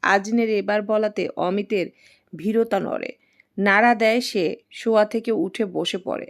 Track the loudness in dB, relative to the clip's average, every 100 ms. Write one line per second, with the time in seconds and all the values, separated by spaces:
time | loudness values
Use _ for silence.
0 | 2 2 2 0 2 0 0 -2 0 0
1 | 0 -2 -4 -2 -2 -2 -2 -2 -2 -8
2 | _ _ _ -8 -2 0 0 0 -2 -4
3 | -8 -12 _ _ _ -2 2 4 4 4
4 | 2 2 -2 -2 -2 -4 _ -8 0 2
5 | 2 0 -2 -2 -2 -2 -4 -4 -4 -6
6 | -6 -8 -8